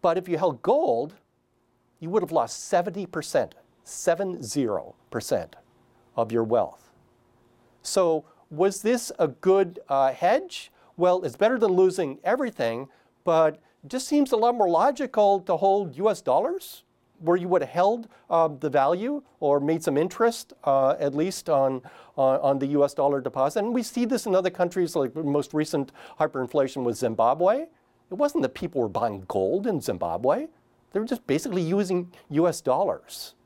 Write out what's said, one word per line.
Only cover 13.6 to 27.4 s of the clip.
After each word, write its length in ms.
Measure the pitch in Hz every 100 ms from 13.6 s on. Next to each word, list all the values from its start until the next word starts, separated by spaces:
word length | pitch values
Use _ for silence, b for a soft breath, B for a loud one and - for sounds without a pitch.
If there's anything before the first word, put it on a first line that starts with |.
| b b
it 60 | 143
just 180 | 254 -
seems 240 | 294 277
a 60 | 226
lot 180 | 233
more 140 | 247 196
logical 720 | 165 240 269 269 - 208 196
to 160 | 185 165
hold 400 | 196 196 190 131
U 120 | 208
S 120 | 202
dollars, 640 | - 135 240 370 - - _ _ _ _
where 160 | 160 180
you 120 | 180
would 140 | 180
have 80 | 135
held, 380 | 165 196 233 226 b b
um, 300 | 165 160 139
the 120 | 151
value 520 | 139 135 180 233 294 - _
or 180 | 147 143
made 240 | 139 165
some 140 | 160 139
interest, 560 | 180 - 233 226 - -
uh, 320 | - 135 135 147
at 160 | 147
least 340 | 139 175 185 -
on, 320 | 147 135 131 B B B -
on, 240 | 131 131
on 180 | 143 139
the 80 | 135
U 160 | 143
S 80 | 143
dollar 280 | - 143 139
deposit. 400 | 123 135 135 147
And 120 | 208
we 100 | 247
see 220 | 233 -
this 220 | 240 240 226
in 80 |
other 160 | 185 185
countries, 440 | 185 175 185 170
like 200 | 170 131
the 80 | 156
most 320 | 147 143 -
recent 380 | 156 151 151 135 B B B
hyperinflation 640 | 156 135 127 151 135 135
was 140 | 120 107
Zimbabwe. 640 | 120 110 117 147